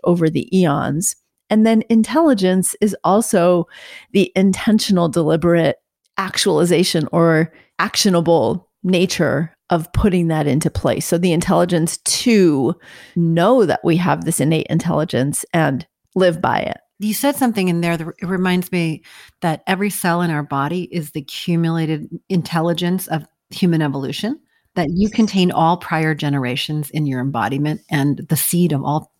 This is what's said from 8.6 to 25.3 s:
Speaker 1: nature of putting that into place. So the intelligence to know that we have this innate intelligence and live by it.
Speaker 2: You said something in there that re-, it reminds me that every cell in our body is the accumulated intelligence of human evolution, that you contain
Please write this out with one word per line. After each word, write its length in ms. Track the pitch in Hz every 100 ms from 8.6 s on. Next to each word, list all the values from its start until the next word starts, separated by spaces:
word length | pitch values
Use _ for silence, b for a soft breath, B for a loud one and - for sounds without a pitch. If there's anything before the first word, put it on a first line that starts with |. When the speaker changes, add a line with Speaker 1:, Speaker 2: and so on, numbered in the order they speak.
| _ _
Speaker 1:
nature 720 | 185 185 185 - 147 131 165 _ -
of 240 | 170 160
putting 360 | - 214 180 165
that 180 | 156 147
into 240 | 131 -
place. 340 | - 143 -
So 140 | - 170
the 160 | 180
intelligence 640 | 165 175 175 180 175 165 -
to 760 | - - 247 220 175 143 127 175 B B B -
know 500 | 165 165 185 262 180
that 180 | -
we 140 | - 170
have 260 | 180 156
this 160 | 170 -
innate 260 | 160 160 -
intelligence 720 | 160 175 156 160 120 139 147 -
and 340 | 170 147 131 - _ _
live 260 | 185 180 165
by 200 | 127 -
it. 180 | - - _ -
Speaker 2:
You 120 | 208
said 240 | 202 277 277
something 320 | 247 214 185
in 140 | 170
there 160 | 170 165
that 80 | 165
re-, 80 | -
it 60 | 175
reminds 440 | 185 185 180 180
me 300 | 180 165 156 B B B B
that 200 | 170 156 -
every 240 | 185 202
cell 320 | - 185 170
in 80 | 175
our 140 | 151
body 400 | 143 139 143 180
is 260 | 175 175 151
the 100 | 156
accumulated 880 | 139 - - 170 165 165 160 156 156 165 -
intelligence 800 | 185 - 165 170 170 175 180 -
of 180 | 156 - _ _
human 320 | - 180 160
evolution, 580 | 151 139 135 139 208 302 _ _ _
that 140 | - 156
you 200 | 170 208
contain 420 | - 214